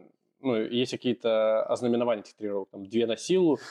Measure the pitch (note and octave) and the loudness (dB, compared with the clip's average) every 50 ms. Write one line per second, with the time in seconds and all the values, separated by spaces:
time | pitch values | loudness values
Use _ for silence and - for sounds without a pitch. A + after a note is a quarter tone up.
0 | F2 - _ _ _ _ _ _ - C3+ A#2+ A2 A2 - A#2+ A#2+ B2+ A#2+ - A2+ | -18 -20 _ _ _ _ _ _ -4 -2 0 0 0 0 0 -2 -2 -2 -4 -4
1 | - B2+ A2+ - - A#2 A2 A2 A2 A2 A2 A2 - - A#2 G#2+ A#2+ A#2+ A#2 A#2+ | -2 -2 -2 0 0 0 2 2 2 2 2 2 0 0 -2 0 0 0 0 2
2 | B2 A#2+ A#2 G#2 F#2+ - - - G#2+ G#2 G2+ G2+ F#2+ - - G2+ G2+ G2 G#2+ A2+ | 2 0 -2 -2 -6 -10 -12 -10 -6 -4 -4 -4 -6 -8 -12 -14 -10 -4 0 0
3 | A#2 A2+ A2+ A2 - - F3 F#3 F#3 E3 C#3 A#2 - - | 0 0 0 -2 -2 0 2 4 4 4 2 0 -2 -8